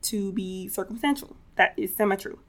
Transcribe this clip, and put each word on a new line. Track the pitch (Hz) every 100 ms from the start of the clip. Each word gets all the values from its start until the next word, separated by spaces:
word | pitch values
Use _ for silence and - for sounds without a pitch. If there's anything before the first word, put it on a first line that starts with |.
to | - 214 196
be | 196 185 185 185
circumstantial. | - 190 226 285 277 - - - -
That | - -
is | 190
semi-true. | - 208 196 - -